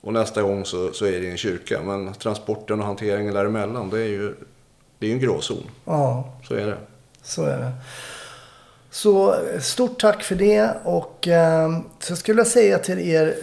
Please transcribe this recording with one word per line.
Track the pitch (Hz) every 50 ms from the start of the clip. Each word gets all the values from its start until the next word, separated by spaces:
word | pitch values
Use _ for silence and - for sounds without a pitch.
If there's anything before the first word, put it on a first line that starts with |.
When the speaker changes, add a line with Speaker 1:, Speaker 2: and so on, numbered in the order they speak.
Speaker 1:
och | - 101 110
nästa | 113 110 104 - 107
gång | 104 98 101 101 95
så, | - - 90 90 90 -
så | - 107
är | 101
det | 92 90 92
i | 90
en | 90 87
kyrka. | - 110 90 87 - - 110 - 78
Men | 95 101 98 98 95 101
transporten | - - 113 107 104 - - 107 104 - - 107 107
och | 104
hanteringen | 104 98 98 110 104 101 104 104 104 101
däremellan, | 101 98 101 110 110 104 101 117 123 107 95
det | 101 110
är | 113 110
ju, | 104 98 104 104 - - - - _ _ _ _ _ _ _ _ _ _
det | -
är | 107
ju | 117
en | 127
gråzon. | 131 123 95 76 76 - 107 85 - - - - _
Speaker 2:
Ja. | - 165 151 143 127 123 123 135 - - - - -
Speaker 1:
Så | 123
är | 110 104
det. | 107 101 - - - - _ _ _ _ - _
Speaker 2:
Så | - - - 160
är | 147 135 131
det. | 123 127 127 127 - - - - - - - - - - - - - - - - - - - _ _ _ -
Så, | - - 214 202 196 196 202 190
eh, | - 165 - - 175
stort | 131 - - - 247 247 247 -
tack | - 214 208 208 -
för | - 196
det. | 180 202 208 214 214 214 220 214 - -
Och, | 175 175 170 165 - - - - 170
ehm, | 170 165 165 165 160 160 160 160 165 165 165 - - -
så | - - 175
skulle | 165 - - 214 226
jag | 233 233
säga | - 247 226 202 196 175
till | - - 185 185
er | 175 175 160 160 156 160 - -